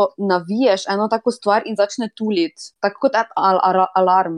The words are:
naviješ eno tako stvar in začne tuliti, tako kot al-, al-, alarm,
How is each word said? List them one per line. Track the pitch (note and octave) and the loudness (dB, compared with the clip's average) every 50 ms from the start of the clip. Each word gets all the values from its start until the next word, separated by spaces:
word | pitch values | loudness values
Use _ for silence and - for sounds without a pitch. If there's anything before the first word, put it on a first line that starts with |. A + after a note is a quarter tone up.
| G3+ F#3+ - | 2 2 -2
naviješ | - G3+ G3 F#3 F3+ E3 E3+ G#3 A3+ C4+ A#3+ F#3+ F#3+ - | -4 -2 0 0 -2 -2 -4 -2 0 2 2 2 0 -2
eno | - G3 G3+ G#3+ | -4 -2 -2 -2
tako | G#3+ A3+ A3+ - B3 | -2 -2 -2 -2 -4
stvar | A#3 - - G#3 G3+ A3 G3+ | -6 -2 0 0 0 0 0
in | A3 A3 | -2 -2
začne | G3+ G3+ G3+ - - A#3 G#3+ | -2 -2 -2 -2 -6 -8 -8
tuliti, | - - A3 G#3+ G#3+ F3 E3 E3 _ - - - _ | -8 -6 -4 -2 0 0 -2 -2 _ -10 -20 -20 _
tako | _ - G3+ G3+ - | _ -4 -4 -2 0
kot | - C4+ C4+ | -2 0 0
al-, | A3 A3 - - F3 D#3 F#3+ F#3+ F3+ | 0 -2 -2 -2 0 2 2 2 2
al-, | - F#3 F#3 F#3+ F#3 - | 2 2 2 2 2 2
alarm, | - F#3+ F#3 F3+ F#3 F#3+ F#3 E3+ E3 | 2 2 2 4 4 2 2 0 -4